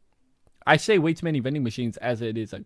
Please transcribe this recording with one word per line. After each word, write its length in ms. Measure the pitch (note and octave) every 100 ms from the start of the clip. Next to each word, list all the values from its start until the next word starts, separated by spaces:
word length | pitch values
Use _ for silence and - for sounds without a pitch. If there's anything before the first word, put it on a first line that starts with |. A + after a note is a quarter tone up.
| _ _ _ _ _ _ -
I 100 | D3+
say 220 | - G#3
way 140 | D#3+
too 140 | E3 E3+
many 140 | D3
vending 240 | B2 D3
machines 320 | A#2+ G#2+ A#2+ -
as 240 | A#2+ A2+
it 160 | A2+ A2
is 160 | A2
a 100 | G2